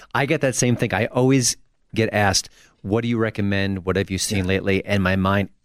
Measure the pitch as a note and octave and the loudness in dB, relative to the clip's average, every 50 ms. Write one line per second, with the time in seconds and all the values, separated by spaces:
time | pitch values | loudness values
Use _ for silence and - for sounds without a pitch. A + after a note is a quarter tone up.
0 | - - - A#2+ C#3+ C3+ D#3 D3 D3 C3+ A#2+ - C3+ B2 A#2+ - - A2 F#2+ F#2 | -14 -6 -4 -2 -2 0 0 0 0 -2 0 0 0 2 2 0 0 0 0 0
1 | A2+ - - B2+ B2+ C3 C3+ C3+ A#2+ A2 - - - _ _ _ _ _ - A2 | -2 0 0 2 2 4 4 4 2 0 -2 -4 -8 _ _ _ _ _ -2 -2
2 | A2 G#2+ - G#2 G#2 G2 F#2+ - - - - _ - _ _ _ - G2 G2 A#2 | 0 0 2 2 2 2 2 0 -2 -6 -12 _ -20 _ _ _ -6 -2 -2 0
3 | A2+ A#2 A#2+ A2+ A2 A2 G#2+ - G2+ G2+ G2+ G2 G2 G2 G2 F#2+ E2+ F#2 F#2 F#2+ | 0 0 0 0 0 -2 -2 -2 -2 0 0 0 0 -2 -4 -4 -2 -2 0 0
4 | G2 - F#2+ F2+ - - A2 G2 F#2 F2+ F#2+ F#2+ - G2 F#2+ F#2+ - - G2+ G#2 | 0 -2 -2 -4 -4 -2 -2 -2 0 0 0 0 0 0 0 0 0 -2 -2 0
5 | F#2+ F#2 F#2+ F#2+ F#2+ F#2+ G2 G2+ G2 F#2 - _ _ | 0 2 0 2 2 2 2 0 0 -2 -6 _ _